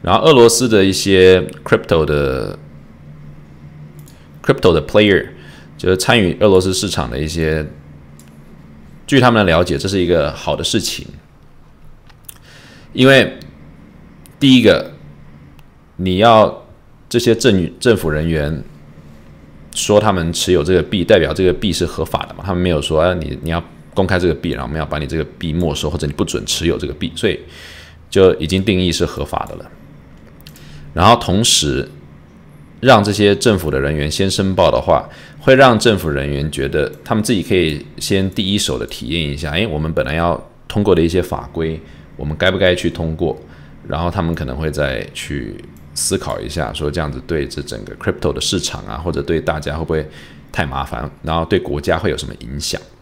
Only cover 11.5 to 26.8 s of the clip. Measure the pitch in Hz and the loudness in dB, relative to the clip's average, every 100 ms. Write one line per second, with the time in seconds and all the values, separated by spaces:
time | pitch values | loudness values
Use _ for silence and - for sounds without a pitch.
11.5 | - - - - - - - - - - | -20 -20 -20 -20 -20 -20 -20 -20 -20 -20
12.5 | - - - - - 131 135 101 - - | -20 -20 -20 -14 4 6 6 4 -2 -20
13.5 | - - - - - - - - - 143 | -20 -20 -20 -20 -20 -20 -20 -20 0 6
14.5 | 131 107 82 - - - - - - - | 6 6 4 0 -16 -20 -20 -20 -20 -20
15.5 | - - - _ - 92 92 113 110 101 | -20 -20 -20 _ -6 -2 4 6 8 6
16.5 | - - - - - - 120 117 113 131 | 0 -18 -20 -20 -20 -4 0 2 2 2
17.5 | 98 82 - 123 101 80 76 82 80 73 | 2 -2 -2 0 2 0 -2 -2 -2 -2
18.5 | 78 - - - - - - - - - | -6 -12 -20 -20 -20 -20 -20 -20 -20 -20
19.5 | - - - - 104 110 92 82 85 - | -20 -14 -10 2 4 4 0 -2 -4 0
20.5 | 90 76 92 76 98 85 101 73 78 92 | 2 4 0 2 -4 4 4 4 0 0
21.5 | 82 104 82 82 - 80 - - - - | 0 -2 -2 -4 -4 -6 -6 -8 -10 -6
22.5 | 90 90 78 71 78 87 90 71 69 76 | -2 0 -2 0 0 0 -2 -6 -8 -6
23.5 | 82 - - - - 95 95 90 76 87 | -6 -8 -20 -8 -4 0 0 0 -2 -4
24.5 | 62 64 78 78 76 69 76 73 - 85 | -6 -6 -8 -6 -6 -6 -6 -6 -8 -6
25.5 | 78 87 73 76 80 76 71 - 62 52 | -2 -2 -4 -6 -4 -6 -4 -4 -4 -6
26.5 | - 85 - | -4 -2 -2